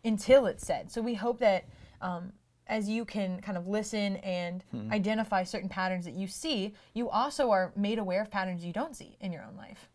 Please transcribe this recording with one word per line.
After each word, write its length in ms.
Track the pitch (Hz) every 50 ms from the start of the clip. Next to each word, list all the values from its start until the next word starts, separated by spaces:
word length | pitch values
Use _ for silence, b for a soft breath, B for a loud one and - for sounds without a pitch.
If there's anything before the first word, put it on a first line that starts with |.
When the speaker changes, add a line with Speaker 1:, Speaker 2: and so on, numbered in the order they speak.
| -
Speaker 1:
until 420 | 226 220 202 - - 254 277 247
it's 180 | 185 - - -
said. 280 | - 160 120 78 -
So 100 | - 233
we 120 | 220 247 240
hope 260 | 196 208 240 240 233
that, 240 | 240 208 190 180 - B B B B B B B
um, 320 | - 185 180 170 175 190 - - _ _ _ _ _ -
as 200 | 220 220 208 208
you 160 | 220 233 233
can 360 | - - 208 196 185 185 185
kind 180 | - 214 196 175
of 80 | 175
listen 500 | 185 202 214 208 208 - 208 202 202 190 190
and 440 | - 196 180 180 175 175 175 185 - -
Speaker 2:
Hmm. 220 | - 117 107 110
Speaker 1:
identify 500 | 214 214 185 208 220 220 214 214 202 185
certain 260 | 185 180 - 196 - 190
patterns 360 | - 190 185 185 185 180 175
that 100 | 175 -
you 140 | 185 196 185
see, 460 | - - - 320 285 208 185 208 208 B B B B
you 140 | 220 240 226
also 400 | - 214 254 285 285 - 277 233
are 220 | 208 185 185 175 -
made 240 | 202 202 202 226 220
aware 240 | 208 185 180 196
of 80 | 214 208
patterns 340 | 202 202 190 185 180 170 170
you 80 | 175
don't 220 | 165 208 285 330 262
see 220 | - - - - _
in 120 | - 190
your 100 | 170 147
own 140 | - 110 -
life. 320 | - - - - - - -